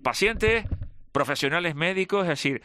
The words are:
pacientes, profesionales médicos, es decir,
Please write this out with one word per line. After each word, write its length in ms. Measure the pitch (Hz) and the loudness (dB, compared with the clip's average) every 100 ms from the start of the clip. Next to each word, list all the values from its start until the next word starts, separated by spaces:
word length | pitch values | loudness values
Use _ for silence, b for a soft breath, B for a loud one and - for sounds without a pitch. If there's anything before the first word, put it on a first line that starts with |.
pacientes, 600 | 127 113 202 226 220 226 202 - - - - | -2 2 2 2 2 2 0 -6 -8 -14 -4
profesionales 600 | 139 143 139 139 160 175 143 | -2 0 0 0 0 0 0
médicos, 480 | 170 190 185 202 | 0 0 0 0
es 60 | 180 | 0
decir, 320 | 143 143 131 | 0 0 -2